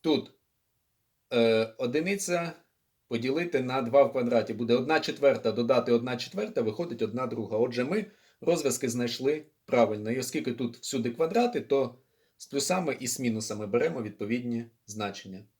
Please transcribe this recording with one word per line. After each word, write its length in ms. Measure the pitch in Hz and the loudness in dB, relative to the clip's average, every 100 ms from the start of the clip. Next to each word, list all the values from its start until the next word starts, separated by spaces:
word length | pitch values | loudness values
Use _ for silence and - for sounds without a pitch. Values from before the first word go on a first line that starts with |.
Тут, 320 | 165 139 - _ _ _ _ _ _ _ _ _ _ | 2 0 0 _ _ _ _ _ _ _ _ _ _
е, 320 | 123 113 113 110 - | 2 4 4 2 -2
одиниця... 760 | 127 143 175 202 190 175 170 156 _ _ _ _ _ | -2 0 0 -2 -2 -2 -2 -10 _ _ _ _ _
поділити 500 | 117 123 147 175 143 | -4 0 -2 0 -2
на 220 | 127 127 | 0 -2
два 200 | 120 135 | 4 6
в 100 | 127 | 6
квадраті 400 | 127 120 120 104 | 4 2 2 0
буде 220 | 107 117 | -4 2
одна 260 | 120 127 156 | 2 4 0
четверта, 520 | - - 139 131 113 | 0 2 4 4 0
додати 400 | 107 117 127 120 | 0 2 2 4
одна 240 | 120 123 120 | 2 2 -6
четверта, 460 | - 190 214 - | -6 -6 -4 -2
виходить 400 | 110 107 175 117 | -2 -2 -6 -4
одна 240 | 110 113 127 | -4 -2 -4
друга. 300 | 113 101 110 | -6 -4 0
Отже, 280 | 123 117 | 0 0
ми 220 | 127 202 202 _ _ _ | -2 -2 -4 _ _ _
розв'язки 480 | - 165 139 117 127 | 0 2 0 -2 -2
знайшли 540 | 117 120 - 131 151 151 _ | -2 -2 0 -2 -2 -6 _
правильно. 460 | - 123 110 107 107 | 0 4 4 2 -4
І 80 | 127 | -4
оскільки 320 | 123 156 127 | -4 -4 -4
тут 240 | 120 120 - | -4 -6 -6
всюди 340 | - 135 117 | -6 -4 -4
квадрати, 500 | 120 165 202 240 156 | -2 0 2 2 0
то 340 | 120 139 123 - _ _ _ _ | 0 0 0 -6 _ _ _ _
з 100 | - | -6
плюсами 500 | 139 139 180 165 123 | -4 0 0 -2 -4
і 60 | 127 | -6
з 140 | - | -2
мінусами 460 | 123 110 110 104 104 | -2 -2 -4 -6 -2
беремо 360 | 117 156 151 | 0 0 -2
відповідні 640 | 107 - 104 123 123 117 117 _ _ | -8 -6 -4 -2 -2 -6 -6 _ _
значення. 580 | 107 104 95 98 92 107 _ | -6 -6 -6 -14 -16 -18 _